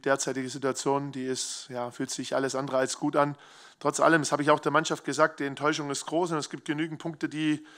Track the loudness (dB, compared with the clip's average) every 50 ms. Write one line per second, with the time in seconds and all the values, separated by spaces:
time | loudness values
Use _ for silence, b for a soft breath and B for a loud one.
0 | 0 2 2 2 2 -2 -4 -4 -4 -6 -6 -4 -2 -2 -2 0 0 0 0 0
1 | -2 -4 -6 -6 -6 -4 -4 -4 -6 -6 -8 -10 -12 -10 -8 -8 -8 -6 -6 -6
2 | -6 -6 -6 -6 -4 -2 0 0 0 0 -2 -2 -2 0 2 2 2 0 0 -2
3 | -2 0 2 2 2 2 0 B B B B B B B B -4 -2 -2 2 4
4 | 6 6 6 6 4 2 0 2 4 4 4 4 4 2 2 2 2 0 -2 -4
5 | -4 -2 2 2 2 2 2 0 -6 -6 -4 -2 0 0 0 0 -2 -4 -6 -6
6 | -4 -4 -2 -2 0 0 -2 -2 -4 -6 -10 -8 -6 -4 -2 -2 -2 -4 -4 -6
7 | -8 -8 -6 -4 -6 -4 -2 0 0 0 0 0 B B B